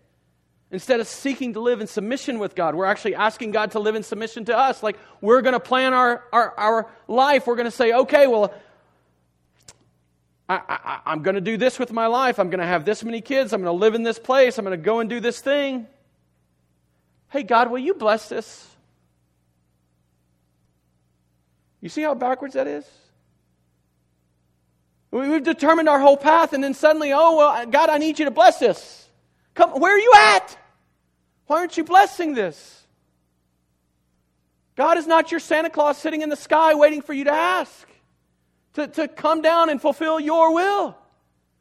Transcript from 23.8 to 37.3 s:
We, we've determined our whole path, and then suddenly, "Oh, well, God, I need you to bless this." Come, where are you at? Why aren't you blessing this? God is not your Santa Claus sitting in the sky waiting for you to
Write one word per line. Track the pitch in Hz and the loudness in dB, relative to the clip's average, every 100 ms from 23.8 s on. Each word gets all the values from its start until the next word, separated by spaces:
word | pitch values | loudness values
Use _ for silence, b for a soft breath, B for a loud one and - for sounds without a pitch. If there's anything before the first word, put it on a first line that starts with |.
| _ _ _ _ _ _ _ _ _ _ _ _ - | _ _ _ _ _ _ _ _ _ _ _ _ -10
We, | 233 269 | -6 -2
we've | 311 | -2
determined | 277 320 294 330 311 | -2 -2 2 2 2
our | 285 | 4
whole | 277 277 | 4 4
path, | 294 330 311 | 4 2 2
and | 277 | -2
then | 277 | -6
suddenly, | - 311 311 294 | 0 2 2 0
"Oh, | 277 330 320 | 4 4 6
well, | 294 233 233 | 4 2 0
God, | 269 320 | 2 2
I | 294 | 2
need | 311 302 | -2 -2
you | 294 | -4
to | |
bless | 311 349 330 | 4 4 4
this." | 240 170 - - _ _ _ _ _ | -2 -2 -8 -20 _ _ _ _ _
Come, | - 339 269 | 0 0 2
where | 349 | 2
are | 403 | 4
you | 453 415 | 8 8
at? | 427 392 - - _ _ _ _ _ _ _ _ - | 8 4 -2 -20 _ _ _ _ _ _ _ _ -4
Why | 311 | -4
aren't | 349 - | -4 -6
you | |
blessing | 320 359 403 - 320 | 2 2 2 -2 -6
this? | 254 180 151 - _ _ _ _ _ _ _ _ _ _ _ _ _ _ _ _ _ _ _ _ - | -4 -6 -8 -20 _ _ _ _ _ _ _ _ _ _ _ _ _ _ _ _ _ _ _ _ -2
God | 294 339 | 2 2
is | 311 | 2
not | 330 320 | 2 2
your | 330 | -4
Santa | - 311 330 | -2 -2 -2
Claus | 311 294 277 | 0 -2 -2
sitting | 320 311 | -6 -6
in | 311 | -6
the | 285 | -8
sky | - 311 320 302 | 0 2 4 4
waiting | 294 302 | 4 2
for | 294 | -8
you | 277 | -4
to | 285 | -2